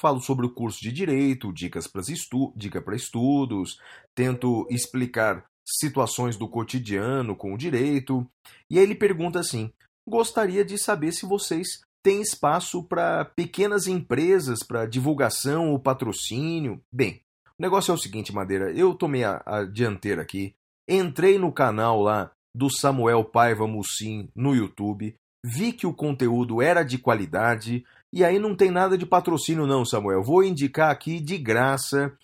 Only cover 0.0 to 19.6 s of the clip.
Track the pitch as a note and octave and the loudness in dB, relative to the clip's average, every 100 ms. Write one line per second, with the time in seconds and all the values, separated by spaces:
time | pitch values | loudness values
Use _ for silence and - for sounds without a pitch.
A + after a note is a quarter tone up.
0 | - C3+ - C3 A#2+ B2 A#2 G#2+ G#2+ C3 | 0 0 0 0 -2 -2 -8 -6 -8 -4
1 | F#3 C3+ C#3 B2+ G#2 E2 F2 E2+ D#2+ G2 | 0 2 2 0 -6 -8 -8 -8 -10 -10
2 | F#2 E3+ - B2 C3+ A2 G2+ F2 E2 A2+ | -8 -8 -6 -2 -2 -4 -8 -8 -6 -8
3 | - A#2 B2+ C#3+ C3 G#2 F2+ - - - | -6 -2 2 2 0 -4 -6 -10 -18 -20
4 | _ - B2+ B2 B2 A#2 - A#2+ - C3 | _ -2 -2 0 0 0 0 -4 -4 -4
5 | B2 A#2 A2 F2+ - _ - - D3+ C3+ | -4 0 0 0 -8 _ -10 -4 -2 0
6 | A#2 - B2 G#2+ A2 A#2 A2+ C3 A2 G2 | 0 0 -4 -4 -6 -6 -4 -6 -2 -2
7 | A2 C3+ A2+ F#2+ G2 G2 E3 B2+ C#3 C#3+ | -2 -2 -4 -6 -8 -6 -2 0 0 0
8 | C3 C3 B2 _ - - - E3 G3 G#3+ | 0 -4 -4 _ -20 -20 0 4 4 4
9 | G#3 E3+ E3+ E3+ E3 A#2+ A2 - _ _ | 2 2 -2 -2 -4 -4 -6 -10 _ _
10 | - A3+ A3+ - G#3 F#3 F#3+ G3+ - G3 | -4 0 0 2 0 2 0 -2 -2 0
11 | D3+ E3 F3+ G3+ - E3 F3+ - _ _ | 0 -4 -2 -4 -2 -4 -4 -10 _ _
12 | G3 G3+ G#3 - D3 E3 - F3+ E3 E3+ | 2 2 0 0 2 2 0 -6 -4 0
13 | E3+ E3+ D3 - E3+ - G3+ G#3 F#3 F#3 | 0 0 -2 -4 -4 0 2 2 0 -2
14 | C3 A#2+ E3+ F#3+ C#3 A#2 - A2+ A2+ A#2+ | 0 0 4 4 2 -4 -4 -4 -2 0
15 | C3 C#3+ A#2+ - C3+ D#3 E3 C#3+ C3+ B2+ | 0 2 0 0 -2 0 2 0 2 0
16 | - - - A#2 D#3 E3 C#3 G2 _ B2 | -2 -4 -6 -4 -4 -4 -4 -8 _ -2
17 | A2 - _ _ _ - A2+ F#3+ F#3 E3+ | -2 -2 _ _ _ -6 0 2 2 0
18 | - A2 G2+ G2+ F#2+ F#2+ F#2+ F2+ F#3 F3+ | -2 -8 -6 -6 -2 -2 0 2 2 2
19 | E3+ C3+ A2+ F2 - G#2 | 0 0 0 -2 -4 -4